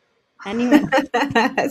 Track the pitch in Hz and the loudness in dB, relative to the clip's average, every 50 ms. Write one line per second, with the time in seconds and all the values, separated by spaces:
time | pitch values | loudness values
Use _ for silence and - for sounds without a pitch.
0 | _ _ _ _ _ _ _ - - 196 214 233 240 247 294 302 302 - 269 285 | _ _ _ _ _ _ _ -16 -10 -6 -4 -2 2 4 4 4 4 2 0 0
1 | 285 - - - 285 277 - 233 220 262 - - - 277 | 0 0 -2 -4 -2 0 0 0 0 0 -2 -2 -4 -4